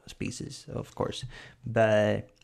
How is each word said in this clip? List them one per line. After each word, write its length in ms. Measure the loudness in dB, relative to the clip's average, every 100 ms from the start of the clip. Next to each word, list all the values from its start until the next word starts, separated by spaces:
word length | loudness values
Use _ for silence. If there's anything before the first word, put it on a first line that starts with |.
| -18
species, 600 | -6 -6 -6 -10 -12 -8
of 260 | -8 -8 -4
course. 300 | -4 -4 -10 -14 -18 -12 -2
But 640 | 4 6 6 4 2 -2 _